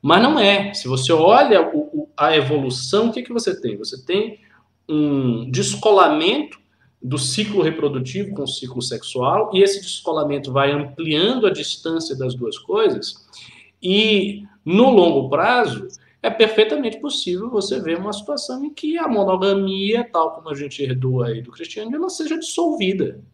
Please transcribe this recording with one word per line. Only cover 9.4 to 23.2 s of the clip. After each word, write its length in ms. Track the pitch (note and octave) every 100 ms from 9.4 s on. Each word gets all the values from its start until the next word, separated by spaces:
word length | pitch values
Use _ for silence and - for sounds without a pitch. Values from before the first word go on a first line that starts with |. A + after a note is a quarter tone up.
| -
e 80 | F#3+
esse 180 | G3 G3
descolamento 720 | - - - D#3 D3 C#3+ B2+
vai 200 | C3 C#3
ampliando 760 | C#3+ C#3 - D#3+ D3+ F#3+ B3+ G#3
a 40 |
distância 640 | D3+ D3 - E3 E3 D#3+ C3
das 180 | B2+ B2
duas 220 | A#2 -
coisas, 580 | - G3+ G#3+ A#2 - - _ - - - _ _
e 600 | F3+ G3 G#3+ G#3 - - - _
no 260 | - F#3 C4
longo 400 | A3+ E3+ C#3 C3
prazo 580 | D3 G3 B3+ G#3 A2 G2 - _ _
é 80 | A3+
perfeitamente 680 | G#3+ A3 A3 A3 C#4+ B3 -
possível 500 | - - - F3+ A3+
você 280 | A3+ F#3+ -
ver 200 | D#3+ E3+
uma 120 | G3
situação 540 | G#3 - C#4+ - B3+ D4
em 60 |
que 260 | - D4+ E4
a 100 | D#4+
monogamia, 960 | A3 G3 F#3 G3 G3 G3 F#3+ G3 A3+ A#3+
tal 200 | E3+ E3
como 180 | E3 D#3+
a 60 | C#3+
gente 260 | C#3+ -
herdou 400 | C3+ B2+ B2+ B2+
aí 200 | A#2 A2+
do 80 | A2
cristianismo, 460 | - E3 G#3+ A3 D4+
ela 120 | F#4
seja 300 | - D#4 D#4+
dissolvida. 800 | - - E4 - F#3+ G3 D3 -